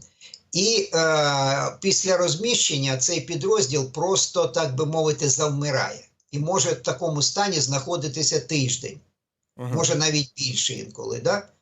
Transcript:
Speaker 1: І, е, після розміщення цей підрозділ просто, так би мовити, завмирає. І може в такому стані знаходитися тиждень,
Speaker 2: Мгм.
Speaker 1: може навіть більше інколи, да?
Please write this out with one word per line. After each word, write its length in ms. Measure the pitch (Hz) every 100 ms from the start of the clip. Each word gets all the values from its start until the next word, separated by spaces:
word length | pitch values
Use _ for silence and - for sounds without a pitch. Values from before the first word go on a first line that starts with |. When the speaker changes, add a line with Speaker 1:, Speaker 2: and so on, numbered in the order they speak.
| - _ - - _
Speaker 1:
І, 380 | 170 214 226 -
е, 800 | 165 160 156 147 139 135 139 139 -
після 360 | 190 185 190 180
розміщення 800 | 175 156 233 240 - 143 135 131
цей 240 | - 170
підрозділ 720 | 170 156 190 214 123 147 131
просто, 540 | 156 180 190 - 180 160
так 280 | 165 156
би 120 | 131 151
мовити, 420 | 160 156 147 147
завмирає. 800 | 143 151 143 147 131 98 - - _ _
І 80 | 147
може 340 | 151 185 170
в 100 | 151
такому 400 | - 160 170 147
стані 380 | 139 196 202 160
знаходитися 800 | 131 139 127 170 143 156 147 156
тиждень, 600 | - 156 127 - - - - _ _ _ _ -
Speaker 2:
Мгм. 180 | 123
Speaker 1:
може 200 | 120 -
навіть 380 | 151 156 151 139 -
більше 380 | 131 - -
інколи, 440 | 127 110 113 113 113
да? 300 | 135 202 - _